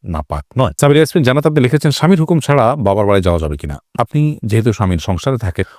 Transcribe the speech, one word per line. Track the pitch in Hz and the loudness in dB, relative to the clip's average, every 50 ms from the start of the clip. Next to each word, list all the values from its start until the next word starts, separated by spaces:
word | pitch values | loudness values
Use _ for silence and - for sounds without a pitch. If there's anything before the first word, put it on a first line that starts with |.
| - | -10
নাপাক | 95 85 78 73 - 73 76 - - _ 120 | -8 -8 -8 -6 -6 -8 -10 -10 -8 _ -2
নয়। | 131 92 - - | -2 -2 -2 0
সাবির | 147 143 147 147 | 0 2 4 2
ইয়াসমিন | 156 - - 185 135 | 2 2 0 0 2
জান্নাত, | 123 127 147 147 160 | 2 2 2 0 0
আপনি | 151 151 | 2 2
লিখেছেন, | 123 120 - 147 - 151 | 2 2 2 0 0 0
"স্বামীর | 135 - - 165 196 160 | 0 0 2 2 2 2
হুকুম | 160 - 175 156 | 2 2 0 0
ছাড়া | - - 143 139 110 117 139 | 0 2 2 2 2 2 0
বাবার | 151 107 98 98 104 104 | 0 0 0 2 2 2
বাড়ি | 101 101 98 | 2 2 2
যাওয়া | 87 90 85 85 | 2 2 0 0
যাবে | 80 76 73 73 | -2 -4 -6 -6
কিনা?" | - 73 71 - - _ - - | -8 -10 -10 -12 -14 _ -6 -4
আপনি | 120 - - 147 147 151 151 - - | -4 -2 0 0 0 0 -2 -4 -4
যেহেতু | 110 110 113 110 123 101 | -2 0 0 2 0 0
স্বামীর | - 107 92 90 80 | 0 0 0 0 -2
সংসারে | - - 92 85 - 135 135 117 | -2 -4 -4 -4 -2 -2 -4 -2
থাকে, | - 90 - - 95 - - | -4 -4 -4 -4 -6 -6 -8